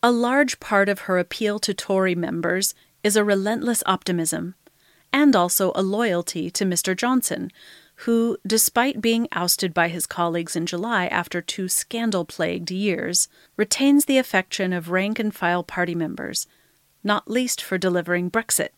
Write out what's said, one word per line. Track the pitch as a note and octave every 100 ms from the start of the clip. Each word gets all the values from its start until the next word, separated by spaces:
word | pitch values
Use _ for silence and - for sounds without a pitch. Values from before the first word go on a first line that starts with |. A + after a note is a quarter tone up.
A | A#3+
large | A#3+ A#3+ C4+ C#4 -
part | - G3+ G3
of | G3
her | - F#3
appeal | F3+ - G#3+ G#3
to | -
Tory | F#3+ - F#3+ F#3+ F3
members | E3+ E3+ E3+ F3+ G3 - _ _
is | G#3 G#3
a |
relentless | G#3 G3+ G3 A#3 A#3+ A#3 -
optimism, | F#3 - F3 E3 E3 E3+ - _ _ _ _ _
and | C4+ D4 A3+
also | F3 - F#3+
a | -
loyalty | F#3+ G3+ A#3 F3 F3 E3+ F3
to | - F#3+
Mister | F3 -
Johnson, | F#3 A#3+ B3+ - - F3+ _ - - _ _
who, | - A#3 A#3 G#3 F#3+
despite | A3 - - C4 C4
being | A3+ A3+ A#3
ousted | - F3 - F#3
by | E3 E3+
his | E3+ -
colleagues | - E3+ E3+ E3+ E3+
in | E3+
July | F3 G#3+ A3 F3+
after | - F3 F3
two | F3 - F#3
scandal-plagued | - - A#3 A#3 G3+ F3 - E3 F3 E3+
years, | F#3 G#3 F3 - F3+ - _ _ -
retains | G#3+ - C#4 C#4+ C#4+
the | C4+
affection | B3+ G3 F#3 - F#3
of | F3+ E3
rank-and-file | F3+ G3 A3 G#3+ - F3 F3
party | F3 - F3+ E3+
members, | D#3+ - - - - _ _ _ _ _
not | G3+ G#3 -
least | A3+ B3 -
for | - F#3
delivering | F#3 F3+ E3+ F3 F3+
Brexit. | A3+ A3+ - -